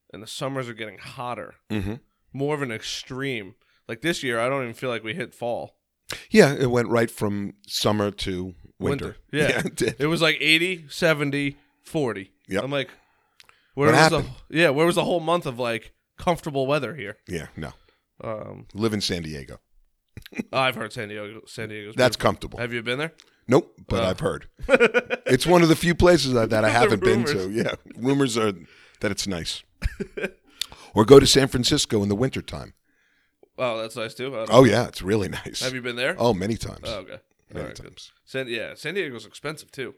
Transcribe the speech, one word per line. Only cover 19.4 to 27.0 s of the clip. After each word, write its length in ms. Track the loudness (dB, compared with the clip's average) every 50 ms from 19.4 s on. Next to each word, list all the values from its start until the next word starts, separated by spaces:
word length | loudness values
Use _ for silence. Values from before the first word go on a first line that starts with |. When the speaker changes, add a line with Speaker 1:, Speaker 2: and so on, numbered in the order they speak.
| -14 -16 -18 -20 _ _ _ _ _ _ _ _ _
Speaker 1:
<laughs> 460 | _ -20 -20 -20 -18 -12 -12 -12 -6 -4
I've 220 | -2 -2 -2 -4
heard 180 | -6 -10 -10 -10
San 160 | -10 -12 -10
Diego, 340 | -10 -12 -12 -14 -14 -18 -20
San 220 | -18 -14 -12 -12 -10
Diego's 260 | -12 -12 -14 -8 0
Speaker 2:
That's 220 | 2 2 2 4
Speaker 1:
beautiful. 120 | 4 2 2
Speaker 2:
comfortable. 300 | 2 2 -6 -12 -8 -8
Speaker 1:
Have 140 | -6 -6 -6
you 100 | -6 -4
been 160 | -4 -4 -4
there? 140 | -4 -8 -8 _ -20 _ _ _ _ 4
Speaker 2:
Nope, 240 | 4 4 4 2 _ -16 -8 -4
but 140 | -2 0 0
Speaker 1:
Oh. 40 | 0
Speaker 2:
I've 120 | -2 -2
heard. 280 | -4 -4 -4 -6 -10 -14 _ -10 -2 2
Speaker 1:
<laughs> 0 | 4 6 6 4 2 2 -2 -2 -8 -6 -2
Speaker 2:
It's 200 | 0 0 2 4
one 160 | 6 6 6 8
of 60 | 6
the 80 | 4
few 180 | 4 4 0 2
places 380 | 4 6 6 6 6 4 2 2
that, 180 | 2 2 2
that 140 | 2 2 2
I 40 | 4
Speaker 1:
<laughs> 40 | 4
The 0 |
Speaker 2:
haven't 320 | 4 4 4 2 2